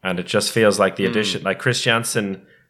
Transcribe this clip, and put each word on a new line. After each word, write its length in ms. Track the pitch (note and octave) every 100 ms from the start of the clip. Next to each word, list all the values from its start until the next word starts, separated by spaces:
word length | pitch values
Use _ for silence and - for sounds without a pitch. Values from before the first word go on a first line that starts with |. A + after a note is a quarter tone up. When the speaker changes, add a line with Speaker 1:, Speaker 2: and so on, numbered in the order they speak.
Speaker 1:
and 160 | F#2+ F2+
it 80 | -
just 240 | G#2 -
feels 280 | A#2 G#2+ G2
like 160 | F#2+ -
the 100 | F#2+
Speaker 2:
Mm. 40 |
Speaker 1:
addition, 340 | G#2+ G2+ F2
like 160 | F#2+ F#2
Chris 220 | B2+ A#2
Jansen, 640 | B2 A2+ A#2+ A#2 G2 F#2+ - _